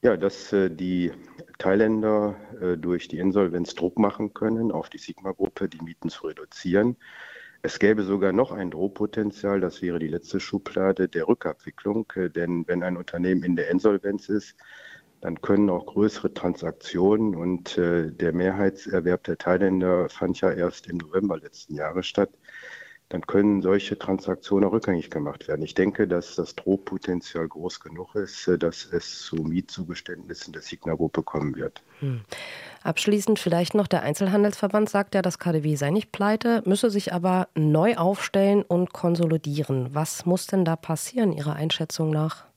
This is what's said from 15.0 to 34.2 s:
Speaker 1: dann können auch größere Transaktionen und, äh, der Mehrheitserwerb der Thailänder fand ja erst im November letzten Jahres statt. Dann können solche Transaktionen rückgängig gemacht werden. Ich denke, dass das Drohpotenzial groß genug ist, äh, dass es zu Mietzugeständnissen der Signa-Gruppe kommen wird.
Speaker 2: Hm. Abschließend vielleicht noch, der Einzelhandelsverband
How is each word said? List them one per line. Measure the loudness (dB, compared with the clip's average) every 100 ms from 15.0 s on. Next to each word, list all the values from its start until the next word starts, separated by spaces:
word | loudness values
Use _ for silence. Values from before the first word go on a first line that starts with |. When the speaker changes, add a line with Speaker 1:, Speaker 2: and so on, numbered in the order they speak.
| _ _
Speaker 1:
dann | -8 -6
können | 2 4 4
auch | 2 -2
größere | 0 0 2 -6
Transaktionen | -2 -4 -2 -6 -8 -6 2 4 4 2
und, | 0 -2 -2 -4 0
äh, | 2 2 0
der | -2 0
Mehrheitserwerb | 2 0 2 0 0 -4 -2 0 0
der | -2 -4
Thailänder | 2 2 4 4 4 2 0
fand | -2 -4 0
ja | 0
erst | 2 -2 -4 -10
im | -8
November | -4 -2 -2 -4
letzten | -8 -20 -14
Jahres | -8 -4 -4 -2
statt. | 0 0 _ -20 -20 -18 -18 -20 -20 _
Dann | -8 0
können | 4 4 4
solche | 4 2 0 -6
Transaktionen | -2 -2 -2 -6 0 4 4
rückgängig | 2 0 -2 -2
gemacht | -6 -6 -8 -6
werden. | -6
Ich | -4
denke, | 2 2 4 0
dass | 0 -2 -6
das | -6 -6
Drohpotenzial | 0 0 0 -8 -4 -4 -4 -8 -8
groß | -6 -10 -10
genug | -16 -14 -8
ist, | -6 -6 -8 0
äh, | 2
dass | 0 -4 -6
es | -6 -6 -14
zu | -8 -6
Mietzugeständnissen | -2 -4 -4 -10 -10 -10 -12 -14 -14 -16 -14
der | -16
Signa-Gruppe | -14 -10 -6 -2 0 -2
kommen | -4 -4 -4 -4
wird. | -8 -10 _ -8
Speaker 2:
Hm. | -6 -6 -10 -14 -14 -16 -18 -10
Abschließend | -6 -2 2 2 2 0
vielleicht | 2 2 2
noch, | 0 2
der | 0
Einzelhandelsverband | 0 0